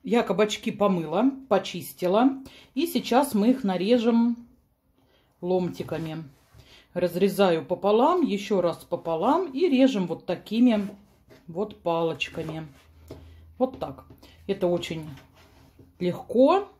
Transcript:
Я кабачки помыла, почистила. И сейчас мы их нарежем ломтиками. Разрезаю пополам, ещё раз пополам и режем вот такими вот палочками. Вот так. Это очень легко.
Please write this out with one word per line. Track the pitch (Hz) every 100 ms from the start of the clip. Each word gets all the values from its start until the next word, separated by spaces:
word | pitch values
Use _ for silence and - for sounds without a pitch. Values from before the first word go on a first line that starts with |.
| 196
Я | 233
кабачки | 220 185 214 - 220
помыла, | - 202 180 156 175 262 269 -
почистила. | 190 - 180 - - 175 202 262 - - - -
И | 262 339
сейчас | 247 - 240 277
мы | 208 214
их | 254
нарежем | 196 185 190 247 226 226 233 233 - _ _ _ _ _ _ _ _ _
ломтиками. | 175 185 175 131 170 160 160 160 151 _ _ - - - _
Разрезаю | 180 175 175 196 180 196 165
пополам, | 139 175 196 220 285 370
ещё | 247 196 - 196
раз | 175 -
пополам | - 170 170 160 214 320 349
и | 269 349
режем | 254 262 208 175
вот | 160 -
такими | 170 - 220 247 214 196 - _ _ _ - -
вот | 165 208 -
палочками. | 170 165 165 151 - 165 160 156 160 - _ _ - - - - - -
Вот | 262 -
так. | 147 139 - - - - -
Это | 196 180
очень | 175 170 160 156 135 - _ - _ - _ - _
легко. | 180 175 - 233 269 381 403